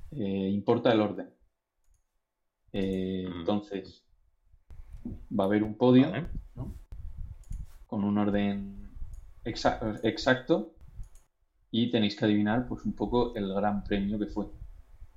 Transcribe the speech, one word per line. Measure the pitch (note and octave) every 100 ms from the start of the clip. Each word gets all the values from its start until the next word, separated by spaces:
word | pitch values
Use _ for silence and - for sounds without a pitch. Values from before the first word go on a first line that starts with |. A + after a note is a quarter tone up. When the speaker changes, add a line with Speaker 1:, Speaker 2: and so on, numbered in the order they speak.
| -
Speaker 1:
eh, | D3 G2 G2 F#2+
importa | G2+ G2 B2 B2+
el | A2
orden. | G#2 F#2 - _ _ _ _ _ _ _ _ _ _ _ _ _ _
Eh, | G#2 F#2+ F#2+ F#2 F#2 F2+
Speaker 2:
Mm. | F2
Speaker 1:
entonces, | E2+ G#2 - G2 F#2 - _ _ _ _ _ - - - - - -
va | - - G2+
a | F#2+
haber | G#2
un | G#2+ -
podio, | B2 B2+ D3
Speaker 2:
Vale. | C#3 F3 - -
Speaker 1:
¿no? | - B2+ - - - - - - - - - - - -
Con | G#2+
un | G2+ G#2
orden | G#2 G2+ G2+ G2+ G2 - - - - - - -
exa-, | - - - - A2 G#2
exacto | A2 - - B2+ - E3 - - - - - - _ _ _ _ _
y | A2+ A#2+
tenéis | A#2 G#2
que | - A2
adivinar, | G#2 G#2 A#2 B2
pues, | A2
un | G#2+
poco | - G#2 A#2+ A#2
el | A2 G2
gran | G2 G#2 G2+
premio | - G2+ G2 G#2+
que | G3+
fue. | G#2 G2+ - - - - - -